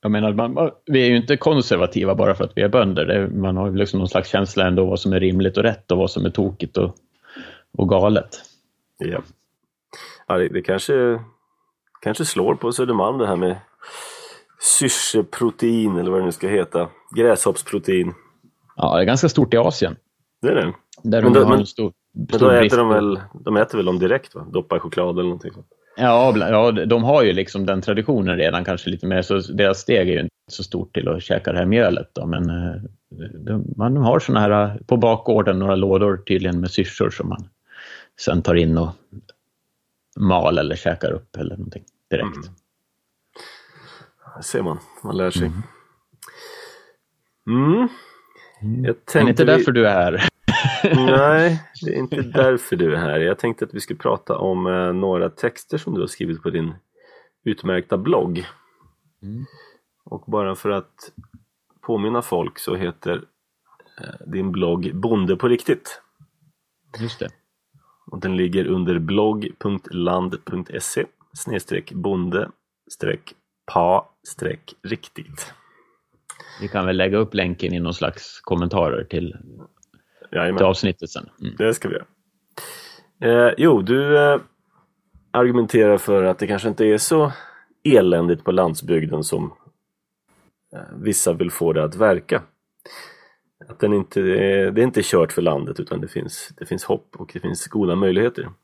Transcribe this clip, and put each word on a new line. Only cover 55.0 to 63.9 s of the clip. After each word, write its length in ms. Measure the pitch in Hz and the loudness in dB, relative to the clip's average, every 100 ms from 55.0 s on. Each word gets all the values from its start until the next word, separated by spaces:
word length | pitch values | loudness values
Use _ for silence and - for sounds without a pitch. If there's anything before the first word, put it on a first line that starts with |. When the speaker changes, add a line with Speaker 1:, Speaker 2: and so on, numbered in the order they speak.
| 95 90 87 | -2 0 -2
Speaker 2:
texter 500 | - 120 - - 151 | -2 -6 -6 -10 -8
som 160 | - | -6
du 60 | 160 | -6
har 60 | - | -6
skrivit 360 | - 165 160 | -8 -8 -6
på 80 | - | -6
din 240 | 85 82 - _ _ _ - _ _ | -6 -6 -10 _ _ _ -20 _ _
utmärkta 540 | - 107 - 90 87 98 | -8 -6 -4 -4 -2 -4
blogg. 460 | 110 165 90 87 90 - _ _ _ _ _ _ | 0 -2 -2 -6 -10 -18 _ _ _ _ _ _
Speaker 1:
Mm. 220 | 98 113 139 _ - _ _ _ | -16 -14 -14 _ -20 _ _ _
Speaker 2:
Och 200 | - 95 - | -18 -16 -6
bara 280 | 107 98 | -4 -4
för 160 | 95 104 | -4 -4
att 420 | 98 - _ - - - - _ _ _ _ | -4 -6 _ -20 -20 -20 -20 _ _ _ _
påminna 420 | - 113 104 120 | -6 -4 -2 -4
folk 360 | - 90 82 - | -4 -4 -4 -8
så 160 | - | -6
heter, 480 | 92 90 85 - 87 - _ _ _ _ _ _ | -4 -6 -6 -6 -6 -8 _ _ _ _ _ _